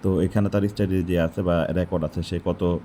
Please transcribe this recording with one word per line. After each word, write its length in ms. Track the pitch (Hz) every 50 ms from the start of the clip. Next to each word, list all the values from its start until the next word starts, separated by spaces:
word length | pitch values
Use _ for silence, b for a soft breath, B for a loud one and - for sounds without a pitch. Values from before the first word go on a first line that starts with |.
| -
তো 180 | 98 95 85
এখানে 280 | 85 90 - 107 101 98
তার 180 | - 104 98
স্ট্র্যাটেজি 500 | 101 104 - 104 92 92 95 87 85 90
আছে 240 | 87 82 80 - -
বা 260 | 95 90 85 85 78 - -
রেকর্ড 280 | 90 90 90 92 87 78
আছে, 200 | 76 - 90 82
সে 160 | - 92 87 -
কত 340 | 95 87 - 92 87 87 85